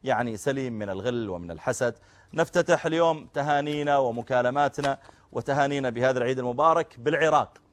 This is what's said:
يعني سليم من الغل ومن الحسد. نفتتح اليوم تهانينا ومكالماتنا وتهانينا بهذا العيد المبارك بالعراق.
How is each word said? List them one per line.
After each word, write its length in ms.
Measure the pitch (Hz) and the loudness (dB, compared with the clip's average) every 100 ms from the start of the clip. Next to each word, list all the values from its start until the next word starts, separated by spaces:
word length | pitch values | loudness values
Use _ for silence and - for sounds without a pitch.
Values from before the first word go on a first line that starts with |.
يعني 340 | 127 113 123 110 | 0 -2 -2 -4
سليم 360 | - 135 131 | -4 -2 -4
من 160 | 113 104 | -6 -6
الغل 400 | 95 107 120 110 | -4 -4 -4 -4
ومن 220 | 90 87 | -8 -10
الحسد. 440 | 85 - 127 120 113 _ _ _ | -8 -4 -2 -2 -4 _ _ _
نفتتح 520 | 151 165 175 165 165 165 | -2 0 0 2 2 2
اليوم 420 | 160 165 156 - | 2 2 2 -4
تهانينا 640 | - 143 147 147 147 147 143 | -6 0 0 0 -4 0 2
ومكالماتنا 1000 | 131 117 110 127 123 135 143 - 143 139 - - _ | 2 -2 -2 0 2 2 0 0 -4 -4 -10 -20 _
وتهانينا 580 | 123 117 139 139 143 131 | -8 -2 0 2 0 -2
بهذا 280 | 113 127 127 | 0 0 2
العيد 220 | 120 131 | 0 -2
المبارك 600 | 123 123 156 165 160 - | -2 2 4 4 0 -4
بالعراق. 580 | 120 151 156 151 107 - _ | -2 2 4 2 0 -8 _